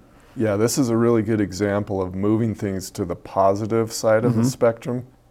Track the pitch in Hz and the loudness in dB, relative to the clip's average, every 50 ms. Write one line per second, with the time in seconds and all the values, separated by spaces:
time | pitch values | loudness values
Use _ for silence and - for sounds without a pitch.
0 | - - - - - - - - 110 107 101 101 110 123 - 147 135 117 113 113 | -18 -20 -20 -20 -20 -12 -6 -2 -2 0 2 2 0 0 2 0 0 2 2 2
1 | 117 117 117 117 107 110 113 104 104 92 92 90 101 101 98 104 104 - 101 95 | 4 4 4 2 2 2 0 0 0 -2 -2 -2 0 0 0 0 -2 -2 -4 -4
2 | 92 90 90 95 98 107 110 110 120 110 98 - 110 101 95 92 90 - - - | -4 -4 -4 -2 0 2 2 2 0 -2 -2 -4 -4 -4 -4 -6 -8 -8 -6 -6
3 | 101 87 85 - - - - 98 98 98 98 101 113 104 113 113 113 110 - - | -6 -6 -6 -8 -10 -4 0 2 4 4 2 0 -2 -2 0 0 0 -2 -4 -2
4 | - 113 110 110 117 120 120 110 117 131 127 - 127 117 113 - - - 120 127 | 2 2 2 4 2 2 2 2 0 0 0 0 0 0 0 -2 -6 -6 -6 -6
5 | 123 - - _ _ _ | -8 -12 -18 _ _ _